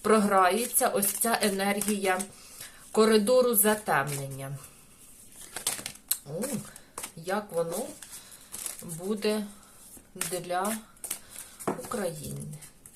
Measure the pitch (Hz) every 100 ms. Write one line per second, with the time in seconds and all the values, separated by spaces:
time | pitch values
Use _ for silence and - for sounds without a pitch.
0 | 214 220 202 196 185 202 240 - 254 196
1 | 196 - 233 - 208 196 196 202 202 202
2 | 190 185 202 - - - - - - -
3 | 220 220 208 254 247 220 214 214 - 151
4 | 143 139 139 135 135 139 - - - -
5 | - - - - - - - - - -
6 | - - 139 160 262 233 - - - -
7 | - 165 160 202 202 165 165 180 285 -
8 | - - - - - - - - - 160
9 | 185 214 214 214 202 - - - - -
10 | - 185 170 180 175 180 202 220 - -
11 | - - - - - - - 269 - 226
12 | 180 156 - 139 - 151 - - -